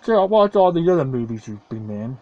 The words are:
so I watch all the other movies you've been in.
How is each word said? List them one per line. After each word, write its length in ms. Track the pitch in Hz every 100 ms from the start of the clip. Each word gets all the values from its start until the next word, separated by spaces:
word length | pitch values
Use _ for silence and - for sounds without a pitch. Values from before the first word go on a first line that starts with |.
so 180 | - 226
I 40 |
watch 320 | 190 214 202 202
all 160 | 185
the 180 | 170 170
other 140 | 180
movies 440 | 135 127 117 113 -
you've 200 | 104 _
been 220 | 113 107
in. 280 | 104 110 127